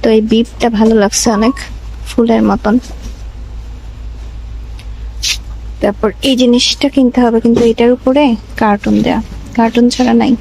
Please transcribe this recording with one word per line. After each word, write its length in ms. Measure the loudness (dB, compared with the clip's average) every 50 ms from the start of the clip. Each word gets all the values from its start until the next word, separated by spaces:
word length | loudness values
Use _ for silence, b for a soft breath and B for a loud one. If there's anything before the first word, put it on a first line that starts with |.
| 2
তো 60 | 4
এই 120 | 4 4
বিপটা 480 | 4 4 2 2 2 -2 -2 -2 -2 0
ভালো 260 | 2 2 4 4 4
লাগছে 360 | 4 2 2 0 0 0 0
অনেক, 220 | 2 2 2 0 0 -2 -8 -12 -12 -12 -12 -12 -12 -12 -12
ফুলের 360 | -4 0 0 2 2 2 2 2
মতন। 360 | 2 0 0 0 0 0 0 0 -4 -14 -12 -12 -14 -14 -12 -14 -14 -14 -14 -14 -14 -14 -14 -14 -14 -14 -14 -14 -16 -16 -14 -14 -14 -12 -12 -14 -12 -12 -12 -12 -12 -12 -12 -12 -12 -14 -14 -12 -14 -12 -10 -12 -12 -10 -8 -6 -6 -6 -6 -8 -12 -12 -12 -12 -12 -8 -2
তারপর 300 | -2 -2 -2 0 -2 -4 -4 -2
এই 140 | 0 0 2
জিনিসটা 540 | 4 4 4 4 4 2 0 -2 0 -2 0
কিনতে 320 | 2 2 2 2 4 2
হবে, 180 | 2 4 2 2
কিন্তু 240 | 2 4 4 4 4
এটার 280 | 2 4 4 4 2
উপরে 440 | 2 2 2 2 2 4 4 2 2 0 -4 -12 -4
কার্টুন 440 | 0 2 2 2 0 0 0 2 2
দেয়া, 200 | 2 2 0 -2 -4 -6 -10 -14 -14 -6 0
কার্টুন 340 | 0 0 2 4 4 2 2
ছাড়া 240 | 2 2 2 2 4
নাই। 220 | 4 4 2 0 0